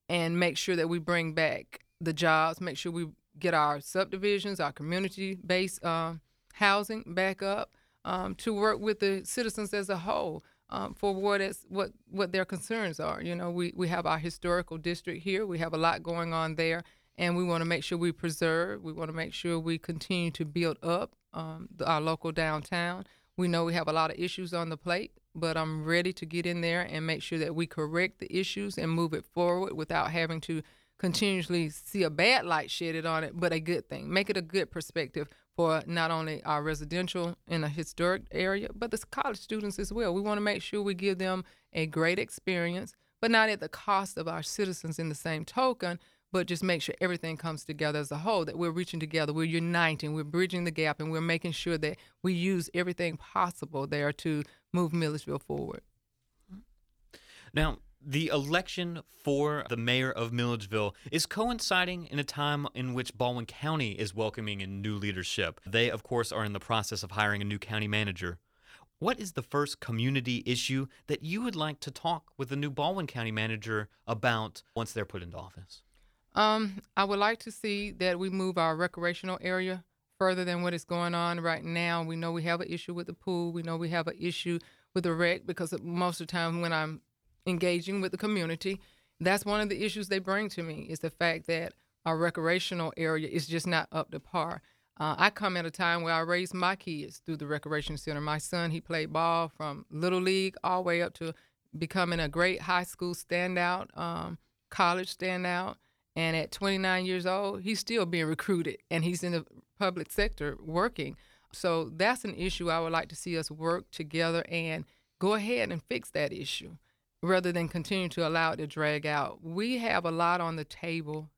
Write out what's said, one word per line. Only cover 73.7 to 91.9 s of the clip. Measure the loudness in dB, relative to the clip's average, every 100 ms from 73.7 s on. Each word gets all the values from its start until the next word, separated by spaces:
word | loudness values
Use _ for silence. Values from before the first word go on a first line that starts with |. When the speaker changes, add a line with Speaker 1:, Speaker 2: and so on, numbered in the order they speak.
| -2 -2 _ -4
Speaker 2:
about | 2 2 2 -2 -8 -8 -6
once | -4
they're | -4 -4
put | -6
into | -8 -10
office? | -12 -14 -20 -20 _ _ _ _ _ 4
Speaker 1:
Um, | 4 4 0 -4 -4 0
I |
would | 2 4
like | 2 2
to | -6
see | -6 -4 -2 -4
that | 0 0 2
we | 0
move | 0 0 2
our | 2 2
recreational | 0 0 -2 -2 -6 -4
area | -2 0 0 -4 -8 _ _ _
further | 4 4
than | 2 0
what | 0
is | -2
going | -2 -2 0
on | 2 0 0
right | 0 -2
now. | -2 0 2 0
We | 0 -2
know | -2
we | -2
have | 0 0
an | 0
issue | -6 -6 -8
with | -8
the |
pool. | -8 -2 0 0
We | -2
know | -4 -2
we | 0
have | 0 0
an | -2
issue | -4 -2 -2 -2 -4 _ _ 0
with |
the | 2
rec, | 4 4 2 -2
because | -4 -4 -4
most | -2 0 0 0
of | -4
the |
time | 0 0 0
when | 2
I'm | 0 0 -6 -14 _ _ _ -2
engaging | 2 4 2 0 -2
with | -2
the | -2
community, | 0 0 0 -2 -4 -4 -10 _ _ _
that's | 4 4 4
one | 2
of | 2
the | 0
issues | -2 -2 -2
they | -2
bring | 0 0 0
to | -4
me, | -6 -6 -8
is | -4
the | -6
fact | 2 2 2 0
that | -2 -2 -10 _